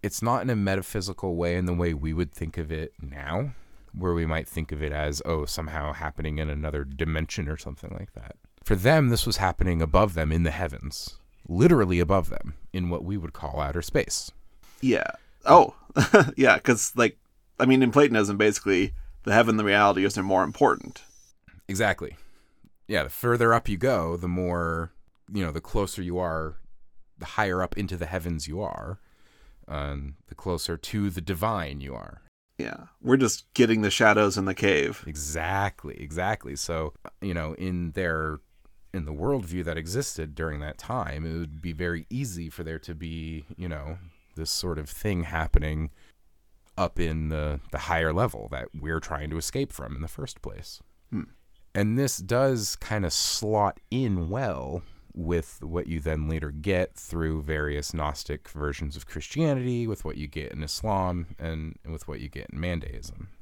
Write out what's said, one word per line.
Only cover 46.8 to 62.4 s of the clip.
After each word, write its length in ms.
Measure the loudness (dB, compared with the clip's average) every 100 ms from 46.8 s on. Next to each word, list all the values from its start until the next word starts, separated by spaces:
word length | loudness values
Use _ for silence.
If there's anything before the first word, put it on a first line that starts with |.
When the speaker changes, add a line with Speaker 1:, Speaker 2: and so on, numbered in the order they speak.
| -2 0
Speaker 1:
in 280 | -2 -2 -2
the, 300 | -4 -4 -6 -6
the 80 | -8
higher 340 | -2 0 2
level 360 | 2 0 -4 -10
that 180 | -10 -10 -4
we're 220 | -2 -2
trying 300 | -4 -8 -4
to 80 | -6
escape 340 | -4 -4 -6
from 220 | -6 -10 -8
in 60 |
the 60 | -8
first 340 | -8 -12 -10
place. 380 | -12 -12 -16 -18 -20 _ _
Speaker 2:
Hmm. 120 | -8 -8 -16 _ -20 -8
Speaker 1:
And 240 | 0 2 2
this 200 | 0 -2
does 580 | -2 2 4 2 -2 -6
kinda 340 | -4 -2 0
slot 680 | 0 -2 -2 0 2 2 0 -4
in 380 | -2 0 0 -2
well 540 | -2 -4 -4 -6 -8 -10 -20 -16
with 480 | -8 0 0 -2 -12
what 240 | -6 -4 -4
you 140 | -4
then 260 | -2 -2 0
later 240 | -2 -4
get 440 | -4 0 0 0 -6
through 460 | -8 -2 0 -2
various 500 | -2 -2 -2 -4 -4
Gnostic 560 | -4 -4 -4 -8 -10 -10
versions 480 | -6 -6 -4 -8 -8
of 100 | -12
Christianity, 800 | -12 -8 -2 0 0 -2 -2 -4
with 200 | -4 -6
what 100 | -8
you 100 | -8
get 260 | -8 -10
in 100 | -8
Islam, 640 | -8 -6 -2 0 0 -2 -6 -8
and, 400 | -8 -6 -8 -12
and 80 | -12
with 160 | -10 -10
what 120 | -10
you 100 | -10
get 160 | -12